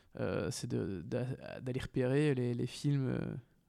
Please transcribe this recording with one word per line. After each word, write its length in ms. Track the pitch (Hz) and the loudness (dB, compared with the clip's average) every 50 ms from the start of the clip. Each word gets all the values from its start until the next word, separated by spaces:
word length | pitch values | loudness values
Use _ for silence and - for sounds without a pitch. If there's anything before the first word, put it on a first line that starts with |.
| _ _ - - | _ _ -6 -2
Euh, 280 | 113 110 - - - - | 0 0 0 0 0 -2
c'est 180 | - - - 120 | -2 -4 -4 -2
de, 320 | 120 117 104 98 98 85 78 | 0 0 0 -2 -4 -6 -4
d'a-, 560 | 123 123 117 123 127 - - - - - 110 | -2 -2 -2 -2 -2 -4 -6 -8 -10 -10 -8
d'aller 200 | 117 127 123 127 | -6 -4 -4 -4
repérer 560 | - - - 135 123 127 135 143 151 151 135 | -4 -2 0 2 2 4 4 4 6 4 4
les, 180 | 123 123 120 120 | 2 2 0 0
les 120 | 123 127 123 | 0 -2 -2
films, 400 | - - - 143 143 139 131 123 | -2 0 2 2 2 4 2 2
euh, 260 | - - - 57 - 123 - - _ _ _ | 0 0 0 -2 -4 -6 -10 -14 _ _ _